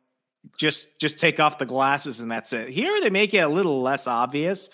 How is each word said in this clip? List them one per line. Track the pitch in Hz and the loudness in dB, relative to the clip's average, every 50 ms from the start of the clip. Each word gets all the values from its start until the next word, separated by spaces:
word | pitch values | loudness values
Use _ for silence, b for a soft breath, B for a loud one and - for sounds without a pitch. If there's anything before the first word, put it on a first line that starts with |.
| _ _ _ _ _ _ _ _ - - - - | _ _ _ _ _ _ _ _ -20 -16 -8 -2
just, | 151 156 147 - - - _ - | 0 0 0 0 -2 -4 _ -4
just | 156 151 - - | -4 -4 -2 2
take | - 165 151 160 | 2 2 2 4
off | 156 151 151 - | 2 2 2 0
the | 139 | -6
glasses | 117 127 131 135 135 143 143 - 147 120 113 | -4 -2 0 2 2 0 0 -2 -6 -8 -8
and | 117 113 | -6 -6
that's | 117 113 - - 127 | -6 -6 -6 -6 -6
it. | 117 110 127 | -6 -6 -6
Here, | 131 165 254 359 415 427 | -6 -4 -2 -2 0 0
they | 359 226 | 0 0
make | 190 196 214 202 214 | 2 2 2 4 4
it | 196 | 4
a | 170 147 | 4 4
little | 151 180 202 170 143 131 | 2 2 2 2 2 2
less | 127 127 139 135 - 127 | 2 0 0 0 0 0
obvious, | 120 117 123 127 135 147 151 175 196 185 - - | 0 0 0 0 0 -2 -2 -2 -2 -4 -6 -10